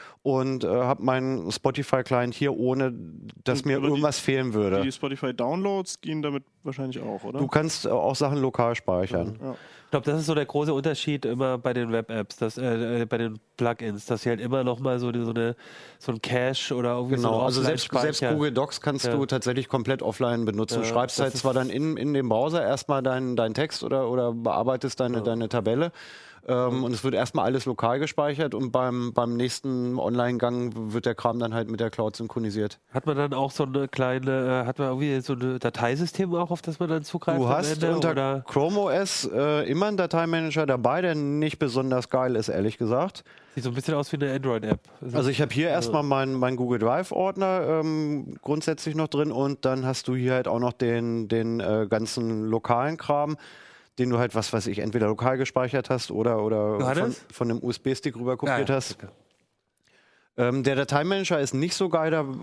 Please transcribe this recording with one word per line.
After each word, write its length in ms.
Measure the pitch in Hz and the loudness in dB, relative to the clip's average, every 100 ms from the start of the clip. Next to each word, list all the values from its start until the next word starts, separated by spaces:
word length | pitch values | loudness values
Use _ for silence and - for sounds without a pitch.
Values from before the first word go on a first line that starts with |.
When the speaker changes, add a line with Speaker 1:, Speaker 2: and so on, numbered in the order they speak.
| - - | -20 -6
Speaker 1:
und, 400 | 143 131 131 131 95 | 0 0 0 0 0
äh, 20 | |
hab 320 | 117 127 139 | 2 2 2
meinen 500 | 127 131 131 127 85 | 0 0 0 -2 -4
Spotify-Client 800 | - 135 139 135 131 - 123 123 | -4 -4 -4 -2 -2 2 0 0
hier, 200 | - 143 120 | -2 -2 0
ohne 360 | 123 131 131 117 82 80 - - - | 0 2 0 -2 -10 -14 -16 -6 -2
dass 140 | 135 | 0
Speaker 2:
Und 60 | 143 | 0
Speaker 1:
mir 100 | 135 | 0
Speaker 2:
aber 80 | 143 | 2
die, 40 | |
Speaker 1:
irgendwas 280 | 143 151 - | 2 0 0
fehlen 340 | - 131 127 | 0 0 2
würde. 280 | 107 101 98 | 2 2 2
Speaker 2:
die 100 | 135 | 0
Spotify-Downloads 1080 | - 139 135 131 120 123 175 202 196 185 - | -4 -6 -4 -4 -2 -2 0 -2 -2 -4 -8
gehen 200 | 160 156 | -6 -4
damit 220 | 147 139 - _ | -2 -4 -6 _
wahrscheinlich 380 | 151 131 131 127 | -10 -6 -6 -6
auch, 220 | 110 104 | -6 -6
oder? 160 | 107 135 | -6 -4
Speaker 1:
Du 80 | 135 | 2
kannst, 380 | 151 156 - 110 | 2 2 -2 0
äh, 40 | |
auch 260 | 117 92 131 | 2 2 2
Sachen 220 | 143 143 | 0 2
lokal 340 | 131 - 117 117 | 0 2 0 0
speichern. 600 | - 90 95 90 85 110 | 0 0 0 0 -2 -6
Speaker 2:
Ja. 100 | 135 | -10
Speaker 3:
Ich 440 | - - - - 147 | -12 -16 -20 -4 -2
glaub, 100 | 147 | 0
das 160 | 156 | 0
ist 40 | 156 | 0
so 80 | |
der 120 | 147 139 | 0 0
große 260 | 147 151 | 0 0
Unterschied 500 | 143 156 139 - 143 | 0 0 -2 -2 -2
immer 360 | 110 123 131 123 | -2 0 0 0
bei 120 | 127 | -2
den 200 | 120 117 | 0 0
Web-Apps, 460 | 113 113 113 98 - | -2 -2 -4 -6 -4
dass, 200 | 113 120 | -4 -2
äh, 440 | 127 117 117 120 | -2 0 0 -2
äh, 40 | 113 | 0
bei 140 | 117 | 0
den 180 | 117 107 _ - | -2 -6 _ -2
Plugins, 500 | 120 113 113 104 - | -2 0 -4 -6 -4
dass 160 | 113 | -2
sie 60 | 120 | 0
halt 120 | 110 | -2
immer 220 | 117 131 | 0 0
noch 160 | 127 120 | 0 0
mal 180 | 131 123 | 0 0
so 140 | 120 | 0
die, 120 | 120 | -2
so 60 | 117 | -2
eine, 240 | 117 117 120 - - - - | 0 -2 -4 -12 -20 -20 -10
so 120 | - | -6
ein 60 | 113 | -4
Cache 520 | - 123 127 131 - | -2 0 0 -2 -2
oder 220 | 123 120 123 | 0 0 0
irgendwie 220 | 123 131 | 0 2
so 60 | 117 | 2
Speaker 1:
Genau, 80 | 110 | 2
Speaker 3:
eine 80 | 127 | 2
Speaker 1:
also 160 | 127 | 2
selbst, 300 | - 127 - | 2 0 0
selbst 20 | 131 151 - | 2 2 2
Speaker 3:
Offline-Speicher- 100 | 123 | 0
Speaker 1:
Google 180 | 151 147 | 2 2
Docs 280 | 127 147 - | 0 -2 -2
kannst 240 | 147 139 120 | -2 0 0
Speaker 3:
Ja. 100 | 139 | 0
Speaker 1:
du 100 | 135 | 0
tatsächlich 400 | 131 123 123 123 | 0 0 -2 0
komplett 340 | 131 120 135 | 0 0 0
offline 440 | - 107 120 117 110 | -2 0 2 2 0
benutzen. 340 | 104 110 113 | 0 0 0
Du 20 | |
Speaker 3:
Ja, 60 | 113 | 2
Speaker 1:
schreibst 320 | 117 127 - | 2 2 0
Speaker 3:
das 60 | 135 | 0
Speaker 1:
halt 80 | 135 | 0
Speaker 3:
ist 60 | |
Speaker 1:
zwar 120 | 135 | 2
dann 160 | 127 127 | 2 0
in, 260 | 117 156 156 | 0 -2 -2
in 160 | 147 139 | 0 0
dem 120 | 123 | 2
Browser 340 | 110 151 165 | 2 2 2
erstmal 400 | 110 135 - 139 | 2 0 0 0
deinen, 320 | 131 127 127 120 | 0 0 0 0
deinen 180 | 113 | 0
Text 300 | 113 156 - | 0 -2 -4
oder, 260 | - 135 120 | -2 0 2
oder 220 | 127 120 | 2 0
bearbeitest 680 | 117 117 87 120 131 131 - | 0 0 0 0 0 -2 -2
deine, 180 | 123 120 | 0 0
Speaker 3:
Ja. 60 | |
Speaker 1:
deine 240 | 110 113 113 | 0 0 0
Tabelle, 440 | 120 104 127 170 - - - - - - | 0 2 2 0 -4 -18 -20 -20 -10 -2
ähm, 100 | 123 | 0
Speaker 3:
Ja. 80 | 127 | 2
Speaker 1:
und 260 | 131 123 | 0 -2
es 140 | 113 131 | -2 0
wird 80 | |
erstmal 320 | 110 127 143 104 | 0 0 0 2
alles 180 | 131 131 | 0 -2
lokal 340 | 113 117 135 | 0 0 0
gespeichert 540 | 151 - 147 143 147 | 0 0 0 0 -2
und 180 | 113 127 | -2 0
beim, 400 | 127 127 123 120 | 2 2 0 0
beim 240 | 120 120 120 | 2 2 2
nächsten 600 | 127 - 135 127 123 127 | 0 -2 -4 -2 0 0
Online-Gang 760 | 90 123 123 120 120 123 123 113 110 | 0 2 0 0 0 0 -4 -6 -4
wird 140 | 113 120 | -2 -2
der 100 | 110 | 0
Kram 240 | 117 117 | 0 0
dann 140 | 113 | -2
halt 160 | 117 110 | -2 -4
mit 100 | 110 | -2
der 100 | 113 | -2
Cloud 280 | - 110 - | -2 -4 -4
synchronisiert. 600 | 113 120 110 107 104 - _ | -8 -4 -4 -2 -4 -6 _
Speaker 3:
Hat 140 | 131 156 | -4 -2
man 100 | 143 | 0
dann 180 | 143 | 0
auch 180 | 131 135 | 0 -2
so 120 | - | -2
eine 240 | 135 139 135 | -2 -2 -2
kleine, 760 | - 127 131 131 131 127 127 | 0 0 0 0 0 2 0
äh, 40 | 120 | 0
hat 100 | 131 | -2
man 120 | 135 | -2
irgendwie 320 | 131 147 135 | 0 0 0
so 120 | 127 | -2
ein 260 | 123 127 127 | -2 -2 0
Dateisystem 760 | 117 - 120 139 170 - 185 170 | -2 0 0 0 -2 -2 0 0
auch, 160 | 170 | -2
auf 100 | 170 | -4
das 180 | 165 156 | -4 -4
man 80 | 170 | -2
dann 140 | 160 | -2
zugreift 360 | 151 170 - - | -2 -4 0 2
Speaker 1:
Du 60 | 123 | 4
Speaker 3:
am 40 | |
Speaker 1:
hast 220 | 143 147 156 | 2 2 0
Speaker 3:
Ende, 200 | 165 170 | 2 2
Speaker 1:
unter 160 | 165 | 2
Speaker 3:
oder? 320 | 139 135 135 - | 2 0 0 0
Speaker 1:
Chrome 320 | 143 160 202 | 2 2 2
O 120 | 190 | 2
S, 340 | 160 196 - 131 | 2 0 -2 -2
äh, 360 | 120 147 151 110 | 2 4 4 2
immer 140 | 156 208 | 2 2
einen 100 | 196 | 2
Dateimanager 720 | 175 165 165 165 160 151 147 | 2 2 2 0 0 2 2
dabei, 360 | 123 120 160 | 4 4 2
der 140 | 180 151 | 0 0
nicht 440 | 143 147 156 - | 0 0 0 0
besonders 500 | 143 127 131 127 - | 0 0 2 0 0
geil 260 | 131 127 113 | 0 2 0
ist, 140 | - | 0
ehrlich 280 | 85 107 - | 0 0 0
gesagt. 460 | 110 123 190 - - - - - | 0 0 0 -4 -18 -20 -14 -8
Speaker 3:
Sieht 80 | |
so 60 | 123 | -6
ein 60 | 120 | -4
bisschen 180 | - | -2
aus 180 | 147 143 | -2 -2
wie 60 | 147 | -2
eine 160 | 139 | -2
Android-App. 480 | 135 131 113 107 - - - 120 | 0 0 0 0 -4 -6 -14 -4
Speaker 1:
Also 160 | 123 127 | 0 0
ich 120 | 135 | 2
hab 120 | 147 | 0
hier 140 | 135 165 | 2 2
Speaker 3:
Ja. 80 | 165 | 2
Speaker 1:
erstmal 280 | 117 151 | 2 0
meinen, 300 | 143 135 135 | 2 2 2
meinen 240 | 131 127 123 | 2 0 2
Google 220 | 123 120 | 0 2
Drive-Ordner, 1000 | 113 151 185 - 190 190 190 185 143 160 | 2 2 0 0 0 0 0 2 2 0
ähm, 560 | 156 156 151 147 - - | 0 0 -2 -2 -6 -8
grundsätzlich 540 | - 151 160 151 160 156 | -4 -2 0 -2 -2 -2
noch 120 | 151 | 0
drin 240 | 143 151 | 0 0
und 320 | 123 139 139 | 2 0 0
dann 220 | 131 131 131 | 0 0 0
hast 240 | 127 - | -2 -2
du 60 | 127 | 0
hier 180 | 123 | 2
halt 160 | 127 120 | 2 2
auch 100 | 117 | 0
noch 140 | 123 | 0
den, 560 | - 120 117 117 117 107 | 2 2 2 0 -2 0
den, 320 | 113 113 117 | 0 2 0
äh, 260 | 95 110 101 | 2 2 2
ganzen 540 | 110 110 - 113 110 110 | 2 0 -2 -2 0 0
lokalen 500 | 110 - 120 143 160 | 0 2 2 2 -2
Kram, 400 | - 147 147 151 - - - - _ - | 0 2 0 -4 -10 -20 -20 -20 _ -2
den 100 | 123 | 2
du 80 | 120 | 2
halt, 160 | 120 | 2
was 180 | 110 104 | 0 0
weiß 140 | 110 101 | 0 0
ich, 120 | 101 | -2
entweder 260 | 104 113 107 | 0 2 2
lokal 300 | 107 123 131 | 2 2 2
gespeichert 540 | 135 131 127 135 - | 0 0 2 0 0
hast 180 | 127 - | -2 -2
oder, 320 | 104 117 110 | 0 2 2
oder 380 | 107 107 107 107 | 2 2 2 2
von, 0 | |
Speaker 3:
Johannes? 460 | 127 147 233 - - | 0 0 0 -4 -10
Speaker 1:
von 200 | - 117 | -4 -2
einem 80 | 113 | -2
U-S-B-Stick 540 | 123 - 135 131 143 113 | -4 -4 -2 -2 -4 -4
rüber 220 | 123 123 | -4 -2
kopiert 320 | 143 131 139 | 0 0 2
Speaker 3:
Ja, 40 | |
ja. 20 | 135 | 0
Speaker 1:
hast. 180 | - - | -2 -10
Speaker 3:
Okay. 120 | 98 - _ _ _ _ _ _ _ _ _ _ _ - | -16 -20 _ _ _ _ _ _ _ _ _ _ _ 0
Speaker 1:
Ähm, 280 | 120 135 | 0 2
der 120 | 135 135 | 2 2
Dateimanager 640 | 139 143 170 196 180 151 | 2 2 2 0 0 0
ist 140 | 139 | 0
nicht 220 | 135 175 - | 0 -2 0
so 140 | 185 | 0
geil, 200 | 165 160 | 2 2
da 140 | 160 139 131 | 0 -2 -2